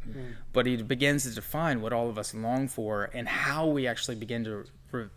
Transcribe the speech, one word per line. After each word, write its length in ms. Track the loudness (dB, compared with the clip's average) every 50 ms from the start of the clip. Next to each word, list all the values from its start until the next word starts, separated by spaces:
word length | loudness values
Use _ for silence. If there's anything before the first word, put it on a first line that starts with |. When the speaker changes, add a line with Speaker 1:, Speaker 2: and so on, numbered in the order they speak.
| -6 -6
Speaker 1:
Mm. 260 | -6 -6 -6 -8 -8 -8 -8 0 2
Speaker 2:
But 140 | 4 4
he 100 | 4 4 2
begins 440 | 2 0 2 4 4 4 4 4 2
to 60 | -2 -4
define 460 | -6 -6 -4 -2 0 2 2 2 2
what 120 | 0 0 2
all 160 | 2 2 2
of 80 | 0
us 160 | -2 -4 -4 -4
long 360 | -4 -2 0 2 2 0 0
for 420 | -2 -2 -2 0 0 0 -2 -2 -4
and 140 | -6 -4
how 400 | -2 -2 0 0 0 2 2 4
we 220 | 4 4 4 2 2
actually 260 | 0 -2 -4 -4 -4
begin 300 | -6 -4 -4 -2 -2 -2
to 220 | -2 -4 -6 -8 -10 -16 -20 -14 -8 -6
re-, 160 | -6 -6 -6 -8